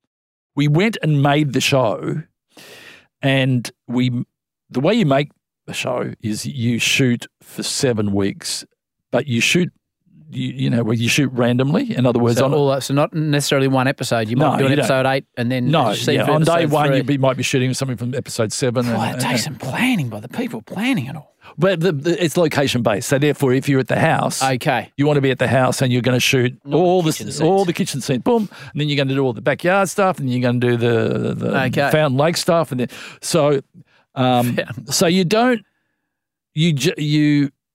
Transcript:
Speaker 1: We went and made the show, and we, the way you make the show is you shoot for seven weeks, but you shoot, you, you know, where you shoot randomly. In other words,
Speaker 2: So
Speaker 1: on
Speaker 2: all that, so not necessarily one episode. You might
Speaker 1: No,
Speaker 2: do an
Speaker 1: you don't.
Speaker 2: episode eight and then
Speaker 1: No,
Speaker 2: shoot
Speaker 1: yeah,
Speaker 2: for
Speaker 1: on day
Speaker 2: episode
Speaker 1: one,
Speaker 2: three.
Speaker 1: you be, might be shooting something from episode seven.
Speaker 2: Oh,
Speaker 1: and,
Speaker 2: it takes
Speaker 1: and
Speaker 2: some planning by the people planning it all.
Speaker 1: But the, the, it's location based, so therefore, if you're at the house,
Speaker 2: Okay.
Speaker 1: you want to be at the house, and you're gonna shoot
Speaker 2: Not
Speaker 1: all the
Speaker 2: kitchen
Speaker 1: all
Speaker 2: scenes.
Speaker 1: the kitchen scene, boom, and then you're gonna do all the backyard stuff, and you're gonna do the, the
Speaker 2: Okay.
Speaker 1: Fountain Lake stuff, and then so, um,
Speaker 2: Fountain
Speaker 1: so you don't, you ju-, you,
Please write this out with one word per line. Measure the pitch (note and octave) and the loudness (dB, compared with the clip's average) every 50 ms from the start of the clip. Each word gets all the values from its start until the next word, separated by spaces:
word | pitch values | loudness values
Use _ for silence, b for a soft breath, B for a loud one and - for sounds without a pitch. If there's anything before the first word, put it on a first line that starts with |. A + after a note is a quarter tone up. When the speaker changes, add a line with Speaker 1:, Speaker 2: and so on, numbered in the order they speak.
| _ _ _ _ _ _ _ _ _ _ - | _ _ _ _ _ _ _ _ _ _ -4
Speaker 1:
We | - D3 | 0 2
went | D3 D3 E3 G3 A#3 G3+ - | 2 4 4 2 2 0 -2
and | - D#3 D3+ C#3+ C3+ | 0 0 2 4 4
made | C#3+ C#3+ D3+ D#3 C#3 A#2 | 4 4 4 2 2 0
the | B2+ | 0
show, | - - C#3+ C3 B2+ G#2+ F2 - D3 - - D#3+ D#3 _ _ _ _ _ B B B B B B B B B B B B B - | 0 2 2 2 2 2 0 -2 -4 -6 -6 -6 -8 _ _ _ _ _ B B B B B B B B B B B B B -4
and | - C#3 C3+ C3+ C3 C3+ B2+ B2 A2 - - _ _ | -2 0 2 2 2 2 0 0 -2 -6 -14 _ _
we, | - A#2+ B2 B2 G#2 A#2+ B2 - _ _ _ _ _ _ _ _ - | -4 -2 0 0 0 -2 -4 -8 _ _ _ _ _ _ _ _ -8
the | - B2+ | -4 -2
way | C3+ E3+ A3 | 0 2 2
you | A#3+ G3 | 2 2
make | C#3+ C3+ C#3 D3+ D3 _ _ _ _ _ _ - | 2 2 2 0 -2 _ _ _ _ _ _ -16
the | - - | -12 -10
show | - - C3 B2+ B2 A#2+ - - - | -6 -6 -4 -4 -4 -6 -6 -8 -8
is | - G#2+ G#2+ - - | -6 -6 -6 -6 -6
you | C3+ D3 C3+ A2+ A#2+ A#2+ A2+ | -8 -6 -2 -2 0 0 0
shoot | - - - - C#3 B2 A#2+ A#2+ - - _ _ | 0 0 2 2 2 2 2 0 -4 -12 _ _
for | - - - - G#2 | -20 -18 -12 -8 -8
seven | - - - - C3 A2+ G#2 G#2 G2+ G2 | -6 -4 0 0 0 2 2 0 0 0
weeks, | G2+ G2 G2+ - E3+ - - - - - _ _ _ _ _ _ _ _ - | 0 0 -2 -4 -6 -10 -10 -8 -10 -10 _ _ _ _ _ _ _ _ -4
but | - B2 C#3+ | -2 -2 -2
you | D3 A#2 A#2 | 0 0 0
shoot, | A2+ A2 - F3+ F3+ - _ _ _ _ _ _ _ _ _ - D#3 D#3 | 2 2 2 2 0 -2 _ _ _ _ _ _ _ _ _ -20 -20 -14
you, | B2 B2+ B2+ B2+ | -10 -8 -8 -8
you | B2+ C3+ C3+ C#3 | -6 -4 -2 0
know, | B2+ A#2 A2+ | 0 0 0
where | G#2+ A#2+ | 0 0
you | A2+ A#2+ A#2 | 0 0 0
shoot | - - C#3+ B2+ C3 | 0 0 0 0 0
randomly. | B2 B2 A#2 B2 B2 C3 C#3 D#3+ - C#4+ A#3 - | 0 0 2 2 2 2 0 0 -2 -4 -4 -2
In | - B2+ | 0 0
other | B2 A#2 A#2+ | 2 2 2
words, | A#2+ A#2 A#2+ | 2 2 2
Speaker 2:
So | B2+ C3+ | 2 2
Speaker 1:
on | C3+ D3+ | 2 2
Speaker 2:
all | D3+ C#3+ C3+ | 2 2 2
that, | C3+ C#3 - | 0 -2 -2
so | - C#3 | -2 0
not | C#3+ D3+ D#3+ - | 0 0 0 -2
necessarily | D#3+ D#3 D#3 C#3+ C#3+ C#3+ - D3 C#3 C3+ | -4 -2 0 0 0 0 2 2 2 2
one | C3+ C3+ C3 B2+ | 2 2 2 0
episode. | C3+ - - B2+ - B2 A#2 A2+ G#2+ | 0 -2 -2 -2 -2 -2 -2 0 0
You | A#2 | 0
might | B2+ D#3 C#3 A#2+ | 0 2 2 2
Speaker 1:
No, | - | 2
Speaker 2:
do | C#3 | 2
an | C3+ | 2
Speaker 1:
you | C#3 | 2
don't. | D3 B2+ | 2 2
Speaker 2:
episode | G#2+ C3+ C3 C3 | 2 2 2 2
eight | C3 C#3 C#3 - _ - | 0 0 -2 -4 _ -8
and | - A#2+ A#2+ | -6 -4 -2
then | C3 B2+ B2 B2 | -2 -2 0 2
Speaker 1:
No, | D3+ D#3+ C3 A2 G2+ | 2 2 2 2 0
Speaker 2:
shoot | A#2 A#2+ - D3 | -2 -2 0 0
Speaker 1:
yeah, | - - | 0 2
Speaker 2:
for | - | 2
Speaker 1:
on | D#3 D#3 D#3+ | 2 2 4
day | E3 E3 | 4 2
Speaker 2:
episode | E3+ E3+ D3+ | 2 2 2
Speaker 1:
one, | D3 D3+ D3+ D3 | 2 2 2 2
Speaker 2:
three. | C#3+ | 2
Speaker 1:
you | - - | 0 0
be, | B2 D3 | 0 0
might | C3+ C3 C3 C3 | 2 2 2 0
be | C3+ A#2+ | 0 -2
shooting | - - C3+ B2+ C3 B2 | 0 0 0 0 0 -2
something | - C#3 C3+ B2 | -4 -4 -6 -6
from | A2+ B2 A#2+ B2+ | -6 -6 -6 -6
episode | C3 A2+ - - - A2+ G2+ - | -6 -8 -8 -4 -4 -4 -2 -2
seven. | - C#3+ B2 A2+ B2+ A#2+ | -2 -2 -2 0 -2 -2
Speaker 2:
Oh, | A#2+ A#2 A2+ | -2 -2 -2
Speaker 1:
and, | A2+ A#2+ C3 | -2 -4 -4
Speaker 2:
it | C3+ | -4
takes | - - B2 A#2+ - | -4 -2 -2 -4 -4
Speaker 1:
and | D#3 C3+ - | -6 -10 -10
Speaker 2:
some | - C3 | -10 -8
planning | - - A3 B3+ B3+ F#3 C3+ A#2 | -4 -2 0 0 0 0 -2 -4
by | G#2 G#2 | -6 -10
the | G#2+ A#2 | -12 -10
people | - - B3+ A#3 - A2+ | -8 -8 -8 -6 -8 -12
planning | A2+ - - F3+ A3+ B3+ - F3+ A#2+ | -12 -10 -8 -4 -2 -2 -2 -2 -4
it | C3 D#3+ | -6 -10
all. | D#3 - _ _ B B B B | -14 -16 _ _ B B B B
Speaker 1:
But | B D#3 G3 F#3+ E3 | B 0 0 2 2
the, | D#3+ G3 D#3+ | 0 0 0
the, | C3+ C#3 E3+ F3 - F3 | 0 -2 -2 0 0 0
it's | D#3 - | 0 2
location | F3+ E3+ D3+ - - C#3+ C3 - B2 A2+ | 2 0 2 2 0 0 0 0 0 2
based, | A#2 G#2 F#2 - | 2 0 0 0
so | - C#3+ | 0 0
therefore, | C3+ C#3+ D3 C3+ - C#3+ C3 B2+ | 2 2 0 0 0 0 2 2
if | C3+ C3+ C#3+ | 0 2 2
you're | C#3 C3 | 0 0
at | C3 | 2
the | - C3 G#2+ | 0 0 0
house, | A#2 D#3+ C3+ - - C3+ - - C3+ | 2 2 2 0 -2 -2 -2 -2 -2
Speaker 2:
Okay. | C3 C3+ B2 - D#3 C3 A#2 G2 - _ | 0 -2 0 0 0 -2 -2 -2 -6 _
Speaker 1:
you | - C#3+ | -2 0
want | D3+ D3 | 2 2
to | C#3+ | 2
be | C3+ C3+ | 2 0
at | B2+ - | 0 0
the | C3 | 0
house, | G#2+ A2+ C3 B2+ B2+ - - | 2 2 2 2 2 0 0
and | C#3 B2+ B2 | 0 2 2
you're | B2 | 2
gonna | A2 C3 B2+ B2 | 2 2 2 2
shoot | - - - C3 B2 B2+ C3 - - | 2 2 2 2 2 0 -2 -6 -8
Speaker 2:
Not | C#3 C#3+ | -2 0
Speaker 1:
all | D3+ F#3 F3 F3+ F#3 | 2 2 4 2 2
the | E3+ D#3 D3 | 2 0 -2
Speaker 2:
kitchen | - A2 - C#3 D3 | -4 -6 -8 -4 0
Speaker 1:
all | E3+ D#3+ F#3+ G3 | 2 2 2 2
Speaker 2:
scenes. | G3 | 2
Speaker 1:
the | F3 E3 | 0 0
kitchen | - G3 - - C3+ | -2 -4 -4 -4 -6
scene, | - - C#3 A#2+ | -4 -2 -2 -2
boom, | - - A#3+ A#3 G#3+ - B B B B | 0 2 2 2 0 -4 B B B B
and | B C#3 | B -4
then | D3 D3+ | -4 -2
you're | C#3+ | 0
gonna | C#3 C#3 C3+ C3+ | 0 0 0 0
do | C#3 C#3 | 0 0
all | B2+ | 0
the | A#2 G#2+ | -2 -2
backyard | G#2 D#3 C3+ - - F3 F#3+ G3+ G3 | -2 -2 -2 0 0 0 2 2 0
stuff, | F3 - - G3 F#3+ F3 - | 0 0 0 0 0 0 -2
and | C#3+ B2+ | -4 -2
you're | B2 B2+ | -2 0
gonna | B2 B2 A#2+ B2 | 0 0 0 2
do | A#2+ B2 A#2+ | 2 2 2
the, | A#2 A#2 A#2+ A#2 A2+ G#2+ - B2+ B2 A#2 A#2+ B2 | 2 2 2 2 2 2 0 -2 -2 -2 -4 -4
the | A#2 A#2 A#2 - - C3 | -4 -2 -2 0 0 0
Speaker 2:
Okay. | B2+ A#2 D3 C#3+ C3+ | 0 0 0 0 2
Speaker 1:
Fountain | C#3 D#3 D#3 D3 B2+ | 2 2 2 2 2
Lake | C3+ D3 E3+ E3+ | 2 2 2 0
stuff, | - - - E3+ E3+ D#3 - | -2 0 0 0 0 0 -2
and | C#3 B2+ | -4 -6
then | B2 - B B B B B B | -6 -6 B B B B B B
so, | - - - E3 C#3+ D3 D3 C3+ - _ _ - - b b b b b - | -8 -2 0 2 2 2 2 0 -2 _ _ -20 -20 b b b b b -4
um, | C3 B2+ B2+ B2+ B2 A#2+ A#2+ A#2+ | -2 0 2 2 2 2 0 -2
Speaker 2:
Fountain | - - - B2 - G#2+ | -4 -6 -6 -8 -12 -10
Speaker 1:
so | - C3+ - F#3+ | -4 0 2 2
you | E3+ F3 F#3+ F#3+ | 4 4 2 2
don't, | D3+ G#3 G#3+ A#3+ B3+ B3 G#3+ - _ _ _ _ _ _ _ _ _ _ _ _ _ _ _ _ _ - | 2 2 2 2 2 0 -2 -4 _ _ _ _ _ _ _ _ _ _ _ _ _ _ _ _ _ -2
you | D3+ D#3+ F3 D#3 | 0 2 2 2
ju-, | C3 A#2+ F3 - | 2 0 -2 -2
you, | - D3+ D3 D3 D3+ D3+ D3 D3 D3 C#3+ C#3 _ _ _ _ | -2 -2 0 2 2 4 4 4 2 2 0 _ _ _ _